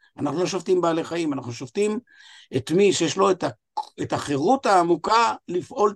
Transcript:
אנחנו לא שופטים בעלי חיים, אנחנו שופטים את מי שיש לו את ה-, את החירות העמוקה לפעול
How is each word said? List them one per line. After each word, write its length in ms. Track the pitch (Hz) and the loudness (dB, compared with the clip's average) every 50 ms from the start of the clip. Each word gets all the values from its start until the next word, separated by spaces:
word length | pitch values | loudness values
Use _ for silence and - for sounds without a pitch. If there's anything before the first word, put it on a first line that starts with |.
| _ _ _ - | _ _ _ -6
אנחנו 200 | - 143 135 170 | -6 -4 -2 -2
לא 60 | 180 | -2
שופטים 360 | 165 190 185 180 185 185 180 | -2 -2 -6 0 0 0 2
בעלי 220 | 170 170 165 165 - | 2 0 0 -2 -4
חיים, 300 | - 165 170 165 156 143 | -4 -6 -4 -4 -4 -4
אנחנו 200 | 131 117 127 117 | -6 -8 -10 -10
שופטים 460 | - 139 127 - 196 208 214 214 247 - _ _ _ - - - - - _ - | -10 -12 -8 -2 -2 -2 0 -2 -4 -8 _ _ _ -20 -20 -20 -20 -20 _ -6
את 140 | 131 - - | -6 -4 0
מי 220 | 156 185 202 196 151 | 2 4 4 4 4
שיש 240 | - 165 160 143 | 2 0 -2 2
לו 140 | 185 190 196 | 2 2 2
את 120 | 185 180 160 | 2 0 -2
ה-, 60 | 139 113 - _ _ _ - - - _ - | -6 -8 -10 _ _ _ -8 -8 -8 _ -10
את 120 | 165 156 151 | -6 -4 -4
החירות 520 | 139 - 139 147 135 147 196 262 - - | -6 -2 -2 -2 0 2 2 2 2 2
העמוקה 680 | 240 196 180 170 170 170 151 - - 220 233 233 220 220 - _ | 4 4 4 4 4 0 0 2 2 2 4 4 2 0 -6 _
לפעול 460 | - 175 180 139 - - - 208 214 202 | -6 -6 -6 -6 -6 -2 0 0 0 2